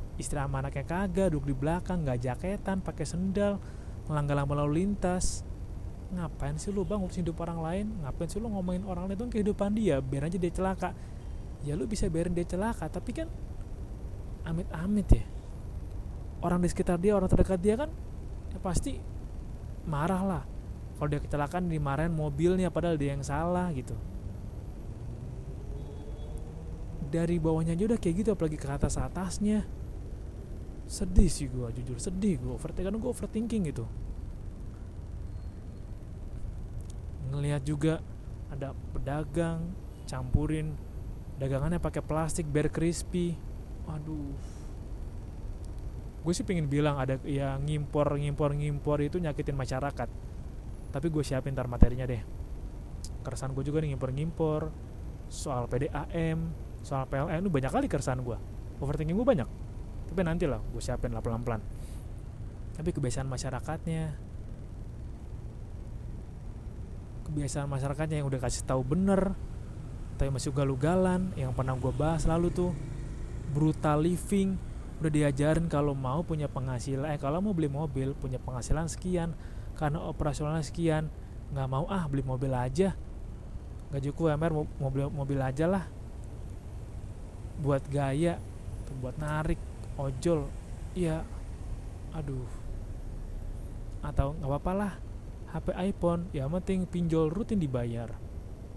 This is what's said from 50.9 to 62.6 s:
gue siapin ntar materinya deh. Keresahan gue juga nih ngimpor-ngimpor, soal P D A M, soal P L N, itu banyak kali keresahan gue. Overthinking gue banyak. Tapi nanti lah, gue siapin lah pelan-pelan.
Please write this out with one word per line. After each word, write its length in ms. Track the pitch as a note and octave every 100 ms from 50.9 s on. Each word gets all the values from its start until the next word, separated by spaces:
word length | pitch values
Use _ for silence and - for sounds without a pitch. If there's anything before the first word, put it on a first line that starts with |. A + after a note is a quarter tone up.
| C#3 E3
gue 80 | D3+
siapin 320 | C#3 C3 C#3
ntar 160 | C3+ B2
materinya 400 | A#2+ A#2+ B2 B2+
deh. 160 | A#2 - - - - - - - - - -
Keresahan 320 | - - C3+
gue 80 | C3+
juga 160 | C3+ D#3 D3+
nih 80 |
ngimpor-ngimpor, 800 | C3+ C3 C3 D#3+ D#3+ D#3+ D3+ D#3+ - - - - - -
soal 400 | - D#3 B2 A#2+
P 160 | B2 D3
D 80 |
A 160 | C#3+ -
M, 400 | E3 E3 D#3+ E3 - - -
soal 240 | - C3+ C3
P 160 | C3+
L 80 | D#3
N, 160 | E3 G3
itu 80 |
banyak 160 | C#3 C3
kali 160 | G#3 C#4
keresahan 400 | D3 C#3 B2+ A#2+
gue. 120 | G#2+ - - - -
Overthinking 320 | C#3 D3 D#3
gue 140 | F#3+ B3+
banyak. 220 | F#3+ G#2+ - - - - - -
Tapi 120 | E3+ E3+
nanti 240 | E3+ E3
lah, 80 | A2+
gue 240 | - A#2+
siapin 320 | - A#2+ B2+
lah 80 | A2+
pelan-pelan. 400 | A#2 A2+ A#2+ A2 G2+ - - - - - - - - -